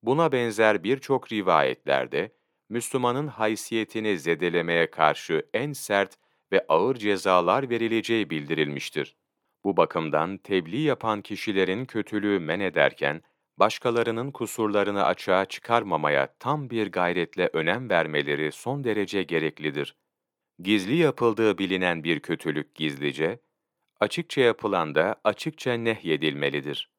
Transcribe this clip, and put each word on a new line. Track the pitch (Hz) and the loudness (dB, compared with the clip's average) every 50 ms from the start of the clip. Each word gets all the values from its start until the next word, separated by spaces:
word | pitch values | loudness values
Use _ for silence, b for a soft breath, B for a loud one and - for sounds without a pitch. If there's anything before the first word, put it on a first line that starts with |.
| - | 2
Buna | 113 127 151 170 160 | 0 2 2 2 2
benzer | 139 127 120 117 107 104 113 107 107 101 82 | 2 2 0 0 2 4 4 4 4 4 2
birçok | 98 131 135 - - 139 127 - - | 0 -2 -2 0 -2 -2 -2 -2 -4
rivayetlerde, | 117 107 98 92 87 78 71 65 64 - _ 69 69 67 65 64 69 71 80 - _ _ _ _ _ _ _ _ | -4 -2 2 4 4 4 4 4 0 -4 _ 0 0 2 0 0 -2 -4 -4 -4 _ _ _ _ _ _ _ _
Müslümanın | 104 117 117 - - 135 123 123 120 131 147 151 | -6 -6 -6 -2 -4 0 0 2 0 0 -4 -6
haysiyetini | 120 - 110 107 110 104 - - 117 113 110 - - 113 110 107 101 85 | -4 -2 -2 0 0 -2 -4 -4 -2 -2 -2 -2 -4 -4 -2 0 -2 -2
zedelemeye | 71 82 82 78 85 87 82 85 85 85 85 85 82 80 | 2 0 0 2 2 0 2 0 0 2 2 2 2 2
karşı | - - 80 76 73 - - - 82 78 76 _ _ | 2 2 4 4 4 2 -2 -2 -2 -2 -2 _ _
en | 107 127 151 143 | -4 -4 -4 -6
sert | - - - 104 98 101 95 - _ _ _ _ _ _ _ | -10 -4 0 2 2 2 0 -4 _ _ _ _ _ _ _
ve | - 95 - - | 0 0 2 4
ağır | 76 82 92 120 135 | 2 4 4 2 0
cezalar | 123 104 104 101 95 - 98 92 90 87 87 95 127 135 127 | 0 0 0 0 2 4 4 4 4 6 4 2 2 2 0
verileceği | 120 117 113 113 110 113 107 - 113 113 104 78 | -2 -2 0 0 0 0 0 0 0 0 0 -2
bildirilmiştir. | 82 78 73 71 80 76 78 73 73 69 - - - 78 69 - _ _ _ _ _ _ _ _ _ _ _ | -4 -6 -4 -4 0 0 0 -2 -2 -8 -8 -8 -6 -6 -6 -6 _ _ _ _ _ _ _ _ _ _ _
Bu | 98 95 82 | -2 2 2
bakımdan | 85 80 - 87 82 78 71 76 78 87 98 92 | 2 2 2 -4 -2 0 0 0 0 0 -4 -10
tebliğ | _ - 101 95 85 80 87 127 | _ -2 -2 -2 -2 -2 -6 -2
yapan | 156 151 131 - - 113 107 104 | 0 0 -2 -2 -2 -4 -4 -4
kişilerin | 98 - 107 95 - - 104 95 95 90 92 107 131 | -6 -10 -10 -8 -6 -4 0 0 0 0 0 -4 -6
kötülüğü | 131 - 110 101 - - 107 98 104 101 95 | -6 -6 -6 -6 -4 -4 -2 0 0 0 0
men | 82 76 80 92 | 0 -2 -4 -2
ederken, | 101 92 78 82 73 69 - - 71 71 76 82 _ _ _ _ _ _ _ - | -2 -2 2 4 2 2 2 0 -2 -2 -2 -4 _ _ _ _ _ _ _ 2
başkalarının | 95 107 - - - 127 117 117 117 117 113 113 123 139 | 2 2 2 0 -2 0 0 2 0 0 -2 -4 -6 -8
kusurlarını | 139 - 123 104 - - 113 107 101 104 101 98 101 101 95 | -6 -6 -8 -8 -4 -2 -2 0 2 0 0 0 0 0 2
açığa | 69 92 - - - 92 92 98 | 2 0 0 0 0 2 2 2
çıkarmamaya | 95 - - _ - 117 117 110 101 87 78 76 76 73 69 67 - _ _ | 0 -4 -14 _ 0 0 0 0 0 -2 0 0 2 2 2 0 0 _ _
tam | - 120 143 151 143 120 | -4 -4 -4 -4 -4 -6
bir | 120 113 107 101 | -2 -2 -2 -2
gayretle | 85 92 90 87 87 90 85 - - 92 90 - - | 0 -2 0 0 0 0 -2 -4 -2 -2 -2 0 0
önem | 80 80 80 92 117 127 117 | 0 0 0 -2 -2 -2 0
vermeleri | 95 85 82 78 76 73 73 71 73 71 78 76 | 0 0 0 2 0 -2 0 0 -2 -2 -2 -4
son | 76 - - 117 131 143 135 | -4 -6 -8 -6 -6 -4 -2
derece | 120 107 104 101 92 - 101 92 | -4 -2 -2 -2 -2 -2 -4 -4
gereklidir. | 76 82 82 78 80 - - 78 80 71 71 71 - - _ _ _ _ _ _ _ _ _ _ _ _ _ | -2 -2 -2 -2 -2 -6 -4 -6 -4 -4 -4 -6 -8 -8 _ _ _ _ _ _ _ _ _ _ _ _ _
Gizli | 87 95 107 107 92 95 127 | 0 2 2 2 2 0 2
yapıldığı | 170 170 147 123 - 120 117 110 104 113 107 98 82 | 2 2 2 2 2 0 0 2 4 2 2 2 2
bilinen | 95 90 92 92 92 90 87 82 76 | 0 -2 0 0 2 0 0 0 0
bir | 82 82 76 | -2 -2 -2
kötülük | - - 82 78 - 78 76 76 73 _ _ | -2 -4 -6 -4 -2 -4 -4 -4 -4 _ _
gizlice, | - 78 80 71 67 71 71 67 69 78 82 110 - _ _ _ _ _ _ _ _ _ _ _ _ | -6 -4 -4 -4 -2 -4 -4 -2 -2 -2 -2 -2 -6 _ _ _ _ _ _ _ _ _ _ _ _
açıkça | 107 107 - - - _ - - | -2 -2 -2 -6 -8 _ 0 2
yapılan | 131 120 110 - - 107 98 90 82 78 71 | 2 2 2 2 -2 -2 0 0 0 0 2
da | 71 82 95 110 - _ | 2 2 2 0 0 _
açıkça | 107 101 - - 160 151 - - 131 123 | -2 -2 -2 -6 -10 -10 -6 -4 -4 -4
nehyedilmelidir. | 117 117 117 113 110 - 87 78 73 71 78 71 71 71 69 69 73 67 73 71 - - _ _ | -2 -2 -2 -2 -2 -2 -2 -2 0 0 -2 -2 0 -2 -2 -2 -2 -6 -6 -8 -8 -10 _ _